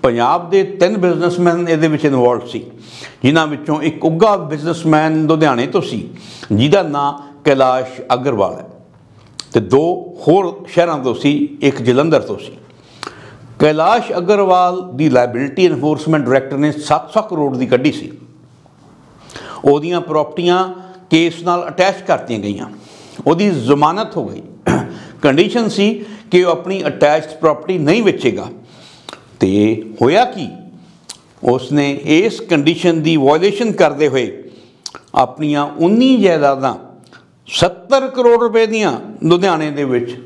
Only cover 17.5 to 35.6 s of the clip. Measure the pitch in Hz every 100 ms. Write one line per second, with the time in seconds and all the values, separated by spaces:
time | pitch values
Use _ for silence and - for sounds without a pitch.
17.5 | 131 123 127 143 - - - - - _
18.5 | _ _ _ - - _ - - - -
19.5 | - 143 143 156 175 170 156 147 - 175
20.5 | 180 185 - - - - 160 165 165 165
21.5 | 175 160 151 185 190 - 143 - 113 101
22.5 | 98 - - - - - - - 170 208
23.5 | 160 117 143 151 185 220 - 110 - -
24.5 | - - - - - - - 151 135 202
25.5 | 240 220 - 202 214 - - - 180 180
26.5 | 165 175 190 147 - 147 156 151 - 160
27.5 | 147 - 185 143 202 208 - 127 95 -
28.5 | - - - - - - - - - 95
29.5 | 101 104 110 - - 117 180 247 - 117
30.5 | - - - - _ _ - _ _ 123
31.5 | 123 127 147 139 139 - 156 214 - -
32.5 | 160 143 165 180 165 156 160 135 151 196
33.5 | 202 233 196 160 143 151 131 113 - -
34.5 | - - _ - - _ - 127 - 151
35.5 | 147